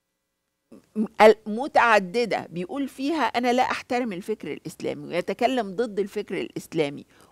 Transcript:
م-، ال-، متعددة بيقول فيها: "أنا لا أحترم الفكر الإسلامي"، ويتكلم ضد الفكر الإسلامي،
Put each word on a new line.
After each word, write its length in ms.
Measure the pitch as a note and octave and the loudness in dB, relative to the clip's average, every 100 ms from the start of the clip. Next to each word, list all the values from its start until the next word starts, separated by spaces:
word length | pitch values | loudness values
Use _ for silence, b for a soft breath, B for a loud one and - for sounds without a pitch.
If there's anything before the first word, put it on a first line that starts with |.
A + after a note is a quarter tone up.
| _ _ _ _ _ _ _ - _ A3 | _ _ _ _ _ _ _ -20 _ -4
م-، 100 | G#3+ - | -4 8
ال-، 160 | A3 G#4+ - | 8 8 2
متعددة 1000 | G#3+ C#4+ - A#3 G#3+ F#3 A3+ A#3 A#2 - | -6 -2 2 6 4 2 0 0 -2 -6
بيقول 380 | E3+ F3+ C#4 C4+ | -8 -6 -6 -6
فيها: 340 | - C#4 D#4+ | -6 -4 -2
"أنا 300 | B3+ - B3 | -2 0 0
لا 100 | B3 | 2
أحترم 500 | B3+ B3 - B3 B3+ | 0 -2 -4 -4 -4
الفكر 400 | F3+ G#3 G#3+ E3+ | -6 -6 -8 -8
الإسلامي"، 540 | C#3 - - - C3+ D3 | -10 -12 -8 -8 -8 -6
ويتكلم 680 | D#3 F3+ G3 A#3+ C4 G3+ F3+ | -6 -4 0 0 0 -4 -4
ضد 220 | A#3+ G3+ | -4 -4
الفكر 400 | G3+ - G#3 F3 | -6 -6 -8 -8
الإسلامي، 640 | C3+ - - - D3 C#3+ - b b | -8 -10 -6 -2 -2 -4 -16 b b